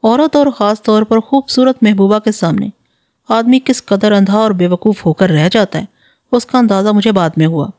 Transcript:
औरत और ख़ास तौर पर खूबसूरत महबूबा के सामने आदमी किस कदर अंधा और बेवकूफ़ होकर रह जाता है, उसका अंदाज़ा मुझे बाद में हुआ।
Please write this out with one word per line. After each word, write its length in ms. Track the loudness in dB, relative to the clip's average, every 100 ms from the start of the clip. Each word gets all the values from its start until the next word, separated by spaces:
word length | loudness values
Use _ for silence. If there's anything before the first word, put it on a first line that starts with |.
औरत 320 | 0 0 0 2
और 160 | 0
ख़ास 300 | 0 -2 -2 0
तौर 180 | 0
पर 160 | 2 -2
खूबसूरत 640 | 0 -4 -2 0 0 2
महबूबा 360 | 0 2 2 0
के 120 | -2
सामने 400 | -4 -4 -4 -6 -10 _ _ _ _ _
आदमी 300 | -2 2 0
किस 220 | 0 -4
कदर 300 | -2 -2 0
अंधा 260 | 2 2 2
और 160 | 0
बेवकूफ़ 480 | 0 -2 0 -2 -2
होकर 260 | -2 0 0
रह 180 | 2 0
जाता 320 | 0 -2 -4
है, 80 | -10 _ _ _ _
उसका 280 | -4 -2 0
अंदाज़ा 320 | 2 0 0
मुझे 200 | 0 0
बाद 200 | 0 0 0
में 80 | 0
हुआ। 260 | 0 -6